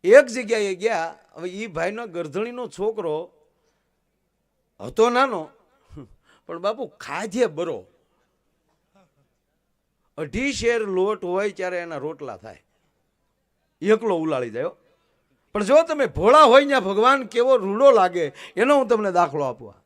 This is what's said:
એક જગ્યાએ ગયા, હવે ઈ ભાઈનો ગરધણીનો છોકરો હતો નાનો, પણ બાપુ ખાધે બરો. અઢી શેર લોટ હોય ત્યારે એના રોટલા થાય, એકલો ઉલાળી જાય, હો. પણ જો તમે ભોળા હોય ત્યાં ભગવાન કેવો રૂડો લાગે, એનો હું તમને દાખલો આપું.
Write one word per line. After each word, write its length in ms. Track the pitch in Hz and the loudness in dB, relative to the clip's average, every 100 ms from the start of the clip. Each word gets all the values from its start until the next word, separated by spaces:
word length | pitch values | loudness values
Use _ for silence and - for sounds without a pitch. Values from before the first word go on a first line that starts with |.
એક 220 | 175 254 262 | 8 8 6
જગ્યાએ 500 | 233 214 220 202 185 | -4 -4 -4 -4 -4
ગયા, 420 | 214 202 165 - _ - | -4 -2 -4 -10 _ -14
હવે 140 | 175 | -12
ઈ 180 | 190 220 | -10 -10
ભાઈનો 400 | 160 175 214 233 | -6 -6 -6 -12
ગરધણીનો 600 | 175 160 147 226 240 247 | -10 -8 -8 -10 -10 -14
છોકરો 640 | - 208 214 170 151 180 _ _ _ _ _ _ _ _ _ _ _ _ _ _ _ | -6 -6 -6 -6 -6 -10 _ _ _ _ _ _ _ _ _ _ _ _ _ _ _
હતો 280 | 107 127 226 | -12 0 2
નાનો, 400 | 240 269 202 156 _ _ _ _ 151 117 _ _ _ - | 2 0 -2 -10 _ _ _ _ -20 -20 _ _ _ -18
પણ 120 | 170 | -8
બાપુ 280 | 190 226 240 | -6 -6 -10
ખાધે 580 | _ - 151 214 202 226 | _ -12 -10 -8 -2 -2
બરો. 400 | 151 170 120 90 _ _ _ _ _ _ _ _ _ _ 202 180 143 135 _ _ _ _ _ _ _ _ - | -2 -8 -8 -12 _ _ _ _ _ _ _ _ _ _ _ _ _ _ _ _ _ _ _ _ _ _ -14
અઢી 360 | 156 - 277 | -8 -6 -4
શેર 260 | 247 233 233 | -2 -2 -2
લોટ 440 | 208 185 190 208 | -2 -2 -2 -2
હોય 260 | 175 185 202 | -4 -4 -4
ત્યારે 280 | 196 180 180 | -6 -8 -6
એના 200 | 170 151 | -8 -10
રોટલા 400 | 143 156 139 98 | -10 -10 -14 -14
થાય, 260 | 107 90 _ _ _ _ _ _ _ _ _ _ _ _ | -18 -20 _ _ _ _ _ _ _ _ _ _ _ _
એકલો 360 | 185 220 226 175 | 0 0 2 -2
ઉલાળી 320 | 160 139 120 | -2 -4 -4
જાય, 140 | 110 | -6
હો. 140 | 160 - _ _ _ _ _ _ _ | -8 -10 _ _ _ _ _ _ _
પણ 100 | 208 | -6
જો 200 | 202 285 330 | 4 4 4
તમે 180 | 302 240 | -2 -4
ભોળા 380 | 151 190 294 | 0 4 6
હોય 220 | 285 262 285 | 8 6 4
ત્યાં 180 | 269 | -2
ભગવાન 400 | 190 196 240 269 | 0 2 2 2
કેવો 320 | 233 233 247 262 | 0 -2 2 2
રૂડો 360 | 196 208 277 | 0 4 6
લાગે, 400 | 233 180 175 151 - - - | 6 4 0 -6 -8 -14 -2
એનો 200 | 240 285 | 2 2
હું 100 | 240 | 2
તમને 240 | 226 208 | 0 2
દાખલો 320 | 175 170 147 | 2 0 0
આપું. 320 | 139 117 110 - | -6 -6 -16 -20